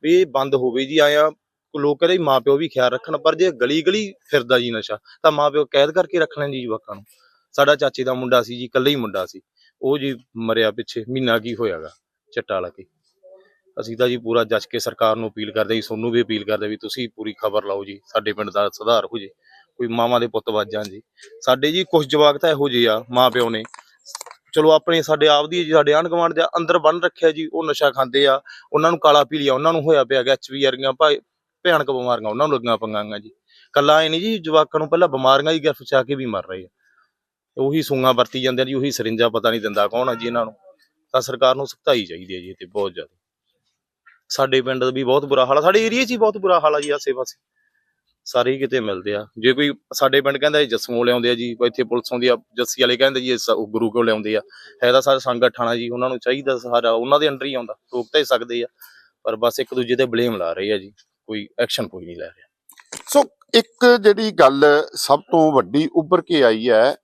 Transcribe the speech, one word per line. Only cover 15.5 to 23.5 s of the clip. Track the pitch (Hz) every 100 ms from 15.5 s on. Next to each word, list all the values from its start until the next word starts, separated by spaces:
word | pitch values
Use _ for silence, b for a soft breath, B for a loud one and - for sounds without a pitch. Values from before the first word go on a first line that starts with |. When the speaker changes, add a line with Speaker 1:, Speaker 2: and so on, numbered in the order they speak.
Speaker 1:
ਕਰਦੇ | 104 101
ਜੀ, | 113
ਤੁਹਾਨੂੰ | 107 110 117
ਵੀ | 120
ਅਪੀਲ | 110 107
ਕਰਦੇ | 101 107 104
ਵੀ | 107
ਤੁਸੀਂ | 107 - 120 _
ਪੂਰੀ | 107 104
ਖਬਰ | 107 104
ਲਾਓ | 101 98
ਜੀ, | 101 98 _
ਸਾਡੇ | 113 107
ਪਿੰਡ | 101 104
ਦਾ | 98 101
ਸੁਧਾਰ | - 107 117 95
ਹੋ | 113
ਜੇ, | 98 _ b b b _
ਕੋਈ | 120
ਮਾਵਾਂ | 117 117 120
ਦੇ | 117
ਪੁੱਤ | 107 110
ਵੱਜ | 107 104
ਜਾਣ | 107
ਜੀ। | 104 95 _ _ b b
ਸਾਡੇ | - 127 143
ਜੀ | 170
ਕੁਛ | 185 165 143
ਜਵਾਕ | 147 147 143
ਤਾਂ | 165
ਇਹੋ | 147 143
ਜਿਹੇ | 120 117
ਆ, | 110 117
ਮਾਂ | 123 127
ਪਿਓ | 131 117